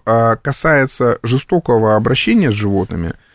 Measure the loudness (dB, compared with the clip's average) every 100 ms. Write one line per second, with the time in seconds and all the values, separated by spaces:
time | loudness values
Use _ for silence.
0 | 0 2 2 0 -4 -4 0 0 0 -2
1 | -2 -2 -2 -2 0 -2 0 2 2 2
2 | 0 0 0 2 2 0 -2 -2 -2 -4
3 | -6 -10 _